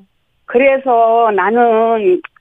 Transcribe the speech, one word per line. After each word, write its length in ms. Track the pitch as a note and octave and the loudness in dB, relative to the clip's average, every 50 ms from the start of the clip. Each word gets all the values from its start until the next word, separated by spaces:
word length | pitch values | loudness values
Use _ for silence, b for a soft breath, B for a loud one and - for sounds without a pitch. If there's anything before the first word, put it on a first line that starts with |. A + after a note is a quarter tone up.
| F#3+ _ _ _ _ _ _ _ _ | _ _ _ _ _ _ _ _ _
그래서 840 | - - A#3+ C4+ C4+ C4+ C4+ C4+ C4 A#3+ A#3 A3+ A3+ A3+ A#3 A#3 A3 G#3 | -4 -2 0 2 2 0 0 -2 -2 0 2 2 2 2 0 0 0 0
나는 840 | F#3+ F3+ G3+ A3+ A#3+ A#3+ A#3 A3+ A3 A3+ A3+ A3+ A3+ G#3 F#3 F3+ F3+ - - _ _ | -2 -2 -2 0 0 2 2 2 0 0 0 -2 -2 0 -2 -2 -2 -4 -12 _ _